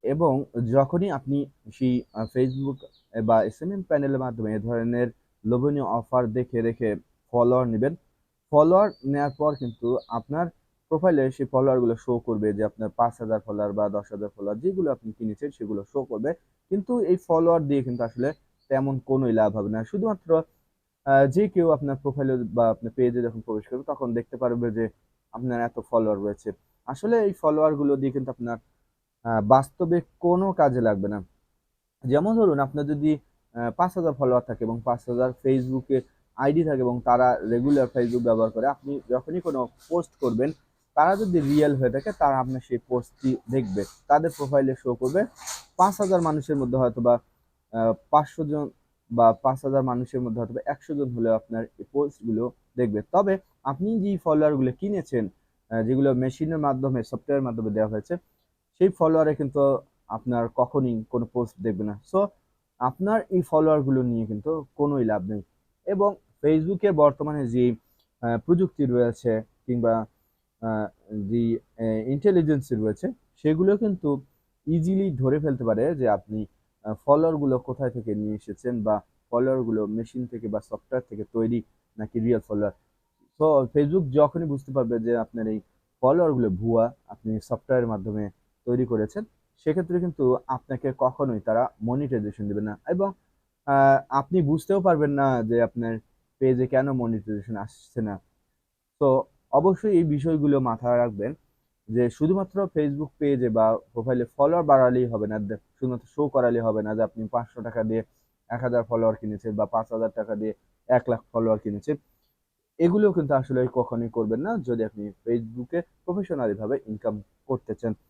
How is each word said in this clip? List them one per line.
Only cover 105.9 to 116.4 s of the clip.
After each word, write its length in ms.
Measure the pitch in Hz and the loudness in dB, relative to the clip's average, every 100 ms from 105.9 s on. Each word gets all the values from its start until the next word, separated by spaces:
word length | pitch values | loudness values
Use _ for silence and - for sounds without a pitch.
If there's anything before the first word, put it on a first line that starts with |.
| 123 - - | -6 -10 -4
শো 120 | 147 | 0
করালেই 320 | 135 123 120 | 2 2 2
হবে 220 | 113 107 | 0 -2
না 120 | 107 110 | -2 -2
যে 80 | |
আপনি 240 | 107 113 110 | -2 -2 -6
পাঁচশো 340 | 120 117 123 | -6 -6 -12
টাকা 220 | 113 113 | -8 -4
দিয়ে 200 | 110 110 110 _ _ _ _ | -2 -2 -4 _ _ _ _
এক 120 | 120 | -6
হাজার 220 | 123 120 | 0 0
ফলোয়ার 320 | 110 117 113 110 | 0 0 0 0
কিনেছেন 400 | 107 104 113 104 | -6 -8 -6 -2
বা 100 | 104 | -2
পাঁচ 280 | 113 110 | -2 -4
হাজার 160 | 113 113 110 | -4 -4 -4
টাকা 200 | 107 104 | -6 -4
দিয়ে 180 | 110 101 _ _ - | -6 -8 _ _ 0
এক 220 | 123 - | 0 2
লাখ 140 | 113 _ | -6 _
ফলোয়ার 280 | 117 113 110 | -2 0 0
কিনেছেন। 380 | 107 104 123 151 _ _ _ _ _ _ _ _ | -2 -8 -6 -8 _ _ _ _ _ _ _ _
এগুলো 360 | 170 202 208 | 2 4 2
কিন্তু 200 | 180 143 | 2 0
আসলে 340 | 139 131 127 127 | 0 0 0 0
কখনোই 360 | 127 120 117 117 | 0 -2 -4 -4
করবেন 300 | 117 107 113 | -2 -2 -2
না 180 | 175 233 | -2 -4
যদি 260 | 127 117 | -4 -4
আপনি 280 | 110 107 104 95 - | -4 -6 -12 -10 -4
Facebook-এ 560 | 120 110 120 123 170 170 _ - | -4 -4 -12 -6 -6 -6 _ -6
প্রফেশনালি 480 | 180 190 151 | -6 -4 -4